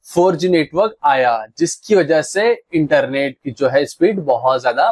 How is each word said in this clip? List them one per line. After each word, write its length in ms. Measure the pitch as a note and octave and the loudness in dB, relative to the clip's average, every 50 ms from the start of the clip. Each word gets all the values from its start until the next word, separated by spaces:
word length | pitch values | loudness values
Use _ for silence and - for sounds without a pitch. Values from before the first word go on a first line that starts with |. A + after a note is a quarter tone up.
| _ | _
फ़ोर 300 | - - E3+ F3 F#3+ F3 | -6 -2 2 2 2 2
जी 140 | D3 E3+ F#3 | 0 0 0
network 460 | F3+ E3 D3+ C#3+ - E3+ G#3 A3 G#3+ _ - | 0 0 0 -2 -2 -2 -2 -2 -4 _ 0
आया, 420 | D3 C3+ C3 B2+ B2 A#2 A2+ A2 A2 _ - | 0 2 2 2 0 0 -2 -6 -10 _ -4
जिसकी 380 | E3 D#3+ - - _ - G#3+ | -4 -4 -4 -10 _ 0 2
वजह 260 | F#3+ E3 C#3 D#3+ D#3 D3 | 2 2 2 0 0 0
से 280 | - - F#3+ G#3+ A#3 A#3 A#3 _ _ - | -2 -4 -2 0 0 0 -2 _ _ -2
internet 640 | E3 D#3 C#3 D3+ C#3+ C#3 C3 C3+ C#3 C#3 C#3 C3 _ | -2 0 2 2 0 0 0 -2 -4 -4 -4 -6 _
की 140 | _ C#3 | _ -12
जो 180 | A#2 - C#3 B2+ | -6 -2 -2 0
है 160 | B2+ C#3 D3 | 0 0 -2
speed 340 | - - - - G#3+ G#3+ F#3+ | -2 -2 0 0 0 0 -2
बहुत 400 | D#3+ C#3 B2+ A#2 A#2+ C3 C3 B2+ | -2 -2 -2 0 0 0 -2 0
ज्यादा 300 | B2 B2+ A#2 B2+ E3+ A3 | -2 -2 0 0 0 0